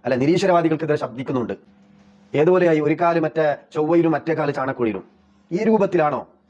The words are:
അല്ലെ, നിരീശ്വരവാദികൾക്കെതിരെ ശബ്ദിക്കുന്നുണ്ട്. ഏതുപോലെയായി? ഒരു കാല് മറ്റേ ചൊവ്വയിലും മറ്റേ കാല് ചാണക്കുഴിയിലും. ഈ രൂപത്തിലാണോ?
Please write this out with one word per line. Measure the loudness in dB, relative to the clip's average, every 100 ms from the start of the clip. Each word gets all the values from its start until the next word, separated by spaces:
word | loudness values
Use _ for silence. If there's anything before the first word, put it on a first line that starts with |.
അല്ലെ, | -2 0
നിരീശ്വരവാദികൾക്കെതിരെ | 2 2 2 2 2 -2 -2 -2
ശബ്ദിക്കുന്നുണ്ട്. | -4 -10 -6 -4 -4 -8 _ _ _ -20 -20 _ -6
ഏതുപോലെയായി? | 0 2 4 4 2
ഒരു | 0 0
കാല് | 0 0
മറ്റേ | -2 0 -2 -2 -8
ചൊവ്വയിലും | -4 0 2 2
മറ്റേ | 0 -2
കാല് | -2 -2
ചാണക്കുഴിയിലും. | -2 -6 -2 -4 -4 -12 _ _ _ _
ഈ | -2
രൂപത്തിലാണോ? | 0 2 2 0 0 -2 -10 _